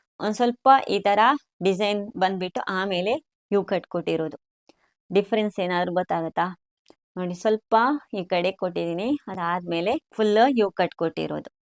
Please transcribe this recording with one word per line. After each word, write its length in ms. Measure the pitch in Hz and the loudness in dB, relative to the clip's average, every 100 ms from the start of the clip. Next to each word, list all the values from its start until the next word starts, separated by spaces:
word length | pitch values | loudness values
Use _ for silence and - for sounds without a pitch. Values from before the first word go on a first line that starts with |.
| _ - | _ -8
ಒಂದ್ 160 | 208 208 | -6 0
ಸ್ವಲ್ಪ 340 | 240 240 262 269 - | -2 2 4 4 4
ಈ 100 | 196 | 0
ತರ 200 | 202 202 233 285 - _ | 2 4 4 2 -4 _
ಡಿಸೈನ್ 480 | 180 185 208 208 202 185 | 0 2 0 -2 -4 -2
ಬಂದ್ಬಿಟ್ಟು 440 | 185 190 185 - - | -2 0 -6 -6 -4
ಆಮೇಲೆ 560 | 185 196 180 190 285 - _ _ | -4 -2 -2 0 -2 -6 _ _
ಯು 120 | 202 | -2
ಕಟ್ 240 | 196 185 - | 0 -4 -4
ಕೊಟ್ಟಿರೋದು. 500 | 175 165 165 160 - _ _ _ _ _ _ _ | -6 -2 -2 -4 -8 _ _ _ _ _ _ _
ಡಿಫರೆನ್ಸ್ 460 | 185 202 220 214 208 | 0 0 0 -2 -2
ಏನಾದ್ರು 340 | 180 175 180 | -2 0 0
ಗೊತ್ತಾಗತ್ತಾ? 640 | 180 180 170 165 - 180 180 _ _ _ _ _ 185 | -2 -2 -2 -2 -2 -4 -6 _ _ _ _ _ -8
ನೋಡಿ 160 | 180 | -8
ಸ್ವಲ್ಪ 420 | 175 220 214 - 220 247 294 - | -4 -2 -2 2 2 2 0 -6
ಈ 100 | 208 | -8
ಕಡೆ 280 | 180 180 175 | -2 0 0
ಕೊಟ್ಟಿದ್ದೀನಿ, 680 | 190 185 175 170 170 226 294 - | -2 -6 -4 -4 -4 -2 -4 -6
ಅದಾದ್ಮೇಲೆ 680 | 190 170 180 175 170 180 269 - | -6 -4 -4 -2 -2 0 -2 -4
ಫುಲ್ 460 | - 214 208 254 247 | -2 2 4 4 4
ಯು 120 | 196 | 0
ಕಟ್ 240 | - 170 - | 0 -4 -2
ಕೊಟ್ಟಿರೋದು. 540 | 165 160 156 151 - - | -4 -4 -6 -8 -10 -20